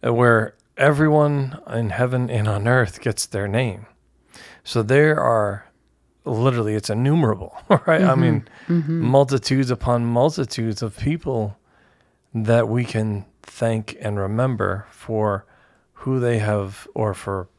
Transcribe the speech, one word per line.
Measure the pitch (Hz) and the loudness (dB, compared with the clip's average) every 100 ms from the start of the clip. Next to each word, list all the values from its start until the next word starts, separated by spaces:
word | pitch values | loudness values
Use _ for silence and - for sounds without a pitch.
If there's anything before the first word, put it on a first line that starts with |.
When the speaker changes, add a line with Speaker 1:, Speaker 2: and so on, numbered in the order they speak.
Speaker 1:
Uh, | 123 | 0
where | 117 123 113 110 _ _ - | 4 6 4 2 _ _ 2
everyone | 139 147 156 151 147 147 135 - - | 2 4 4 4 2 0 -4 -8 -8
in | 113 113 | -4 -4
heaven | 101 123 127 123 | -2 -2 0 -2
and | 117 107 | -2 0
on | 101 107 | 0 2
earth | 127 113 - | 2 2 -2
gets | - - - | -6 -4 -4
their | 104 101 | -4 -2
name. | 110 127 95 104 _ _ _ _ - - - | -2 -2 -6 -16 _ _ _ _ -20 -20 -20
So | - 120 | -6 -4
there | 107 135 151 151 | 2 4 4 4
are | 123 113 104 98 - _ _ _ _ _ | 2 2 0 -4 -14 _ _ _ _ _
literally, | - 110 127 120 107 | -6 0 0 2 0
it's | 107 - | -2 -2
innumerable, | 110 131 160 131 101 90 - | -2 2 2 2 0 -6 -16
<laughs> | - | 0
right? | 180 - 160 | 0 2 2
I | 190 | 4
Speaker 2:
Mm-hmm. | 131 | 4
Speaker 1:
mean, | 170 147 - - - | 2 2 -4 -20 -2
Speaker 2:
Mm-hmm. | 170 151 165 | -2 0 -2
Speaker 1:
multitudes | 120 135 139 135 - 135 127 | 4 4 4 0 0 0 0
upon | 123 - 120 | -2 0 0
multitudes | 117 117 147 156 127 - 113 104 | 0 2 0 0 -6 -4 -6 -4
of | 113 - | -8 -6
people | 123 165 160 123 104 104 _ _ _ _ _ _ _ | -4 -4 -4 -4 -4 -8 _ _ _ _ _ _ _
that | 117 110 117 113 | -6 2 2 2
we | 117 | -2
can | 117 110 110 101 98 _ | -2 -4 -2 -4 -10 _
thank | - - 117 113 107 - | -20 -6 -2 -2 -6 -10
and | 107 104 | -8 -4
remember | 98 110 131 113 98 95 - | -4 -2 -2 0 -2 -4 -10
for | - - 110 107 98 - _ _ _ _ | -20 -8 -2 -2 -2 -8 _ _ _ _
who | - 131 131 | -12 -4 -2
they | 120 117 | 0 0
have, | 107 104 98 101 - | 0 -2 -4 -10 -12
or | - 110 | -4 -4
for | 95 - 98 92 | -4 -6 -8 -8